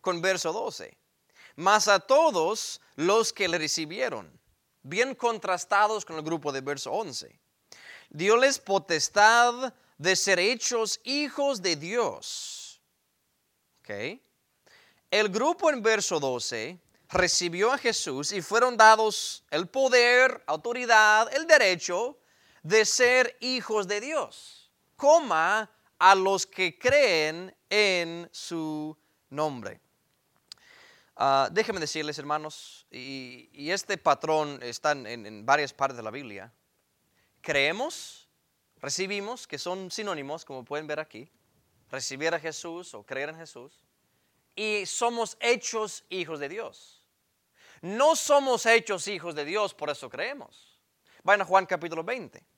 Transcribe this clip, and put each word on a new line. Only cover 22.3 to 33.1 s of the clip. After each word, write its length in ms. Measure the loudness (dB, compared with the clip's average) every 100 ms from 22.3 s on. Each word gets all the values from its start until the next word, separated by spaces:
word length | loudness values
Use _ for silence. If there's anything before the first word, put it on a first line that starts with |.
| _ _ _
de 240 | 2 2 4
ser 500 | 4 4 4 2 -2
hijos 460 | -6 -6 -4 -4 -2
de 140 | -6
Dios, 720 | -4 -6 -6 -14 -20 -20 _ _ _ _
coma, 760 | 6 6 6 0 2 0 -4 _ _ _
a 160 | 8
los 320 | 8 4 0 -4
que 320 | -2 -2 0
creen 760 | 2 4 4 2 0 -4 -14 _ _
en 580 | 2 2 2 -2 -8 -14
su 640 | -16 -8 -6 -6 -6 -8 -14 _ _ _
nombre. 500 | -4 -4 -4 -12 -16 _ _ _ _ _ _ _ -20 _ -20 -20 _ _
Ah, 360 | -4 2 2 2
déjenme 280 | 0 -2 -4
decirles, 380 | -6 -6 -6 -8
hermanos, 680 | -6 -6 -6 -16 -20 -20 _
y, 600 | -18 -14